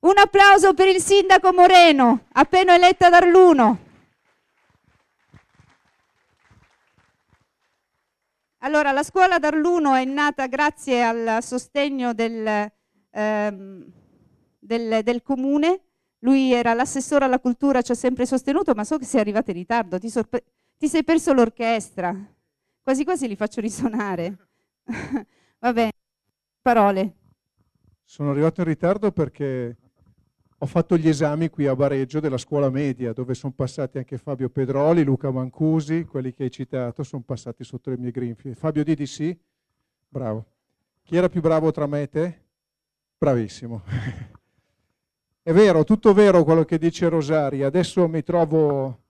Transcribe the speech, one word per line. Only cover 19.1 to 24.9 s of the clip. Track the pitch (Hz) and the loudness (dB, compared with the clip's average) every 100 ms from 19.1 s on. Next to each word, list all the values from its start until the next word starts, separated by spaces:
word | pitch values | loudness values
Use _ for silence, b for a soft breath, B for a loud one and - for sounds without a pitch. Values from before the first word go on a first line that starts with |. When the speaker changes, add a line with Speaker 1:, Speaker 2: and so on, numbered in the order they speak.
| 247 | -2
Speaker 1:
arrivato | 208 214 220 | 0 -4 -6
in | 175 | -8
ritardo, | 180 233 190 180 | -4 -4 -4 -8
ti | 226 | -6
sorpre-, | 233 214 - _ _ _ _ | -6 -6 -8 _ _ _ _
ti | 294 | -2
sei | 320 | -2
perso | - 330 330 | 0 0 2
l'orchestra. | 269 226 - 226 226 208 - 180 190 208 _ _ _ _ _ | 2 2 0 -4 -4 -6 -8 -8 -8 -14 _ _ _ _ _
Quasi | - 262 | -4 -4
quasi | 294 359 262 | -2 -4 -6
li | 196 | -6
faccio | 208 - | -6 -6
risuonare. | 220 - 254 214 202 180 170 196 _ _ _ _ | -8 -6 -6 -4 -6 -6 -8 -10 _ _ _ _
<laughs> | - | -14